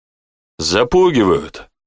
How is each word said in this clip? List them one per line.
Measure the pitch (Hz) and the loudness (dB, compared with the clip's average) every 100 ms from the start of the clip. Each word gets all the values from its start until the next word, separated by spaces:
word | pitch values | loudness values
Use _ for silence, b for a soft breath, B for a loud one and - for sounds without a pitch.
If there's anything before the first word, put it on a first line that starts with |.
| _ _ _ _ _ - | _ _ _ _ _ -12
«Запугивают, | 101 101 123 180 185 135 98 80 78 - - _ | -4 -2 0 2 2 2 2 0 -4 -18 -20 _